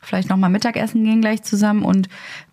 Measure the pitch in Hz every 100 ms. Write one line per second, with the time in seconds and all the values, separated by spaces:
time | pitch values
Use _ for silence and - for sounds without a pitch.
0 | - 185 190 190 190 190 233 226 220 226
1 | 220 220 220 220 - 202 208 208 190 190
2 | 190 - - - -